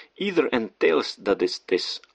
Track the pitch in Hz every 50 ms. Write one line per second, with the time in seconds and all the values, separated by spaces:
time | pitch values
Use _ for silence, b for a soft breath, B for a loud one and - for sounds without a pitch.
0 | B B B - 185 202 180 170 139 - - 123 110 - - _ 170 - - 139
1 | 113 - - - 110 104 98 85 90 90 - - - - 92 87 - - - -
2 | - _